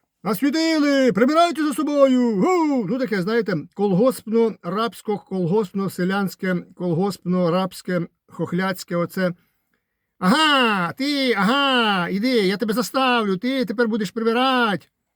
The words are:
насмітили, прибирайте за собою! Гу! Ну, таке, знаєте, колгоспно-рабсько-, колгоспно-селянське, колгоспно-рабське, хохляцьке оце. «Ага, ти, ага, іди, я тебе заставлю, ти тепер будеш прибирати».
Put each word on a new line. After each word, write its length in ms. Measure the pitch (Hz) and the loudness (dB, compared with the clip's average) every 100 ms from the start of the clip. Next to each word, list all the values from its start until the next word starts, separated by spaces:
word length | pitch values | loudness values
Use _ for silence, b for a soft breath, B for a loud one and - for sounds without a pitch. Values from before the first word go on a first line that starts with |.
| b _ | b _
насмітили, 920 | 185 220 285 320 330 320 285 277 262 | -6 -2 -2 0 0 2 2 2 2
прибирайте 500 | 196 254 311 349 320 | 2 2 4 2 2
за 120 | 302 | -2
собою! 600 | 285 302 285 269 254 240 202 | -2 0 4 4 4 2 2
Гу! 500 | 302 359 302 269 180 | 2 2 2 0 -2
Ну, 100 | 254 | -2
таке, 240 | 247 202 | -2 -2
знаєте, 300 | 175 233 214 165 - - | 0 0 0 -4 -6 -4
колгоспно-рабсько-, 1500 | 208 180 254 - - 226 226 180 170 196 233 - - 208 - | 0 2 2 0 -2 0 0 -2 -6 -4 -4 -6 -6 -6 -4
колгоспно-селянське, 1300 | 190 170 214 202 196 196 - 180 202 190 - 190 175 - | -4 0 0 -2 -4 -4 -2 -2 -2 -4 -4 -4 -4 -6
колгоспно-рабське, 1300 | - 180 160 196 185 175 185 175 180 190 - - 180 170 _ _ | -8 -4 -2 -2 -4 -2 0 2 0 -2 -6 -6 -4 -6 _ _
хохляцьке 720 | - 160 180 190 185 - 175 | -8 -4 -2 -4 -6 -6 -6
оце. 380 | 170 190 180 175 _ _ _ _ _ _ _ - | -4 -2 -2 -4 _ _ _ _ _ _ _ -2
«Ага, 720 | 180 294 311 277 233 196 170 | 2 4 4 4 2 0 -2
ти, 400 | 156 285 285 262 | -4 -4 -2 0
ага, 760 | 202 196 285 277 254 220 190 175 | 0 0 2 2 2 2 0 -2
іди, 380 | 190 254 240 190 | -2 0 2 2
я 100 | 202 | 0
тебе 180 | 220 | -2
заставлю, 640 | 214 196 269 262 240 208 185 | -2 -2 0 2 2 0 -2
ти 280 | 247 269 | -2 -2
тепер 240 | 233 226 226 | -2 0 0
будеш 220 | 220 196 | 0 -4
прибирати». 760 | 233 226 233 262 254 226 185 - _ _ | -2 0 2 2 2 0 -2 -8 _ _